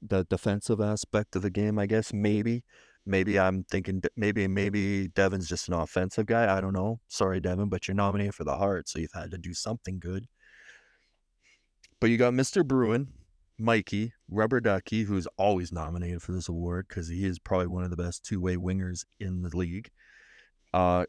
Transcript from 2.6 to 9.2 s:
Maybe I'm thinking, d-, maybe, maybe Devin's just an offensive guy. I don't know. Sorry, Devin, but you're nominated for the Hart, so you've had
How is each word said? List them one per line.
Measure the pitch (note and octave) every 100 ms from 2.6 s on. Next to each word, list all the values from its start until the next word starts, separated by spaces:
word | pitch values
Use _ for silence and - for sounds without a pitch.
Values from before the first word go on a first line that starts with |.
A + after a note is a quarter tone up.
| - _ _ _
Maybe | - F#2+ F#2+ G2
I'm | F#2 F#2+
thinking, | F#2 - F#2+ F#2+
d-, | - -
maybe, | G#2+ G#2+ F#2+
maybe | G2 G2+ G#2 G2 G2 F#2+
Devin's | - G2 F#2+ E2
just | F2 -
an |
offensive | F2 D#2+ - F#2 - G#2+
guy. | A2+ A2+ F#2+
I |
don't | F#2+
know. | G2 G2 A#2 _
Sorry, | - G2 F#2+
Devin, | F2+ F2+ G#2
but | F#2 -
you're | G2
nominated | G2+ G2+ G2+ -
for |
the | D2+ C#2
Hart, | G2 F#2+ D2
so | D#2+
you've | D#2+
had | F2